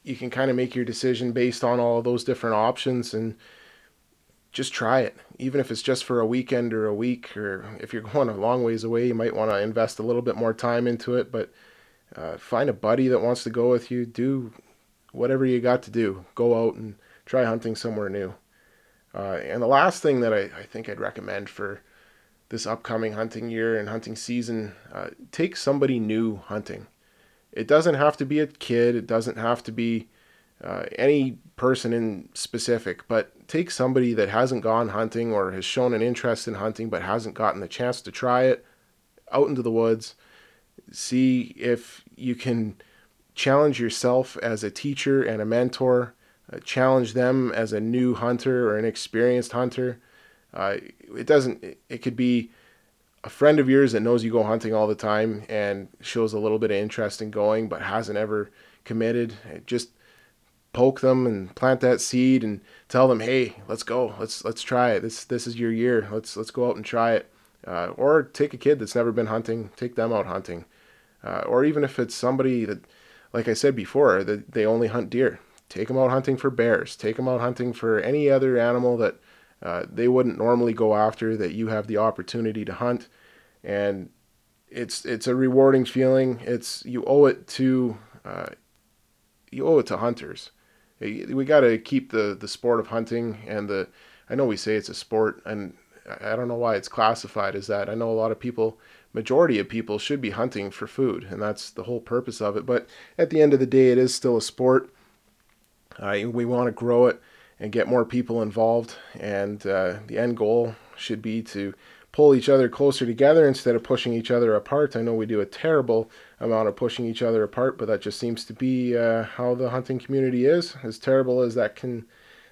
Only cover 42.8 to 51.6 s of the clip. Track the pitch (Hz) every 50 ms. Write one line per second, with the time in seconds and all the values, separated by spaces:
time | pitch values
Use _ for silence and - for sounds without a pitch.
42.8 | - _ _ _ _ _ _ _ _ _ _ - - 143 135 143 151 151 131 120
43.8 | 120 113 107 - - 123 123 131 127 - - - - 117 113 107 107 101 - -
44.8 | - 143 139 135 - 143 139 135 127 - 110 107 107 107 113 120 127 127 - -
45.8 | 131 127 127 123 123 117 _ _ _ _ _ _ _ - - - - - - 131
46.8 | 127 131 131 131 123 110 104 123 123 127 131 135 127 120 - 110 113 107 110 104
47.8 | 107 113 120 127 127 127 120 104 120 120 123 120 - 135 127 123 123 110 104 107
48.8 | 110 113 107 - - - - 113 117 123 123 123 120 120 - 120 127 123 - -
49.8 | 127 127 123 117 _ _ _ _ _ _ _ _ _ _ - - 95 98 101 -
50.8 | - - - _ - - 107 117 123 127 151 147 131 127 104 -